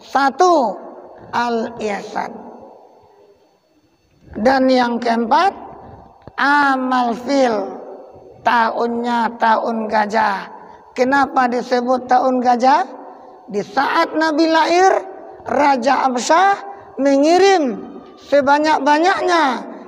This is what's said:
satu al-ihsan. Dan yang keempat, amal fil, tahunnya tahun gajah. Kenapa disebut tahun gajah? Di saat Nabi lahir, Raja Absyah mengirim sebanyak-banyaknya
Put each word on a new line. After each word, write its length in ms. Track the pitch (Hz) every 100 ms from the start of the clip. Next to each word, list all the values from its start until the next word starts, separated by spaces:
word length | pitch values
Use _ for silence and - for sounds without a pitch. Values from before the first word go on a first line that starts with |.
satu 720 | - 262 277 - 359 320 220 180 - - - - -
al-ihsan. 1000 | - 240 233 233 - 214 196 - - - - - - - - - _ _ _ _ _ _ _ _ _ _ _ _ _ - 214
Dan 280 | 226 269 262
yang 280 | 254 240 233
keempat, 560 | 240 233 226 294 392 - - - - - - _ -
amal 800 | - 269 294 277 277 254 254 240
fil, 640 | 226 262 277 247 208 190 - - - - - - -
tahunnya 960 | 233 233 226 - 240 233 240 240 226 -
tahun 480 | 226 220 226 226 214
gajah. 640 | 220 208 220 214 190 - - - - -
Kenapa 520 | - 254 277 269 269 247
disebut 640 | 240 - 247 240 254 254
tahun 320 | 254 262 254
gajah? 640 | 247 247 254 302 381 - - - - -
Di 160 | - 202
saat 560 | 190 - 285 330 330 311
Nabi 320 | 320 302 320
lahir, 400 | 320 320 349 381 359 - - - -
Raja 640 | - 269 285 269 254 254 262
Absyah 480 | 247 220 320 392 403 - - - -
mengirim 800 | 277 277 302 359 392 370 269 190 - - - -
sebanyak-banyaknya 1300 | - 285 269 294 311 302 277 302 359 339 359 339 285 220 - -